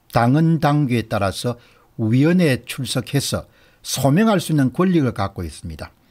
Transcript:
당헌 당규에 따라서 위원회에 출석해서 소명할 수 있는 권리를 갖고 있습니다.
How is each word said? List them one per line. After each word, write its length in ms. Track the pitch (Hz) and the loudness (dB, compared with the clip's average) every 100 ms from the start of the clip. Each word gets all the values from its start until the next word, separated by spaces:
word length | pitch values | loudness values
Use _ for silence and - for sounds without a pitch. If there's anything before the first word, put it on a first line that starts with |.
| _ | _
당헌 480 | 127 120 143 165 160 | 0 2 4 4 2
당규에 420 | 147 147 139 120 107 | 2 0 0 -2 -2
따라서 500 | 110 98 - 123 120 - _ _ - | -2 -2 -2 -6 -6 -12 _ _ -6
위원회에 680 | 110 123 151 180 165 120 - | 0 2 4 4 2 0 -4
출석해서 800 | - 120 135 - 143 - 98 - _ _ _ | -10 -6 -6 -4 -4 -4 -6 -8 _ _ _
소명할 580 | - - 135 156 226 196 | -10 -2 2 4 4 2
수 120 | - | 0
있는 200 | 151 127 | 0 0
권리를 400 | - 185 175 127 | 0 2 2 0
갖고 300 | 104 98 - | -2 -6 -6
있습니다. 480 | 85 - 85 80 - _ _ | -10 -10 -14 -14 -16 _ _